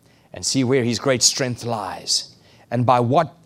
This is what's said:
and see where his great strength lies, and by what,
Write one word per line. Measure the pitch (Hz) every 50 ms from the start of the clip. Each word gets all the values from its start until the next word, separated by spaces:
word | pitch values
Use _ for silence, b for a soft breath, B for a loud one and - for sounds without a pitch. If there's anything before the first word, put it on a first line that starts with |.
| b b b b b b
and | - 101 95
see | - - 135 127
where | 117 135 135 117
his | 120 117 101
great | - 139 131 117
strength | - - - - 135 123 117 - -
lies, | 120 113 107 98 90 90 - - - - - - - b b b b b b b b
and | 120 123 123
by | 127 127 123
what, | 123 117 139 170 160 - - _ _